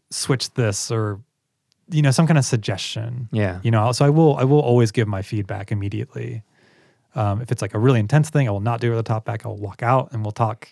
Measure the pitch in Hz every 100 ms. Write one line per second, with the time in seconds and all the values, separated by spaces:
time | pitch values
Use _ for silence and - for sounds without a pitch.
0 | _ - - 131 - - 110 95 - 113
1 | 107 101 - _ _ _ _ _ - 151
2 | 143 123 160 160 127 117 104 95 - 110
3 | 113 123 117 110 101 90 117 113 113 123
4 | 143 151 160 - 131 147 131 120 117 -
5 | 107 95 95 107 95 98 98 104 98 107
6 | - 120 117 117 - _ _ _ _ _
7 | _ 127 104 101 117 123 101 107 123 120
8 | 104 147 151 147 120 101 110 117 120 113
9 | 113 110 110 107 110 101 101 - 120 131
10 | 123 117 107 - 113 110 -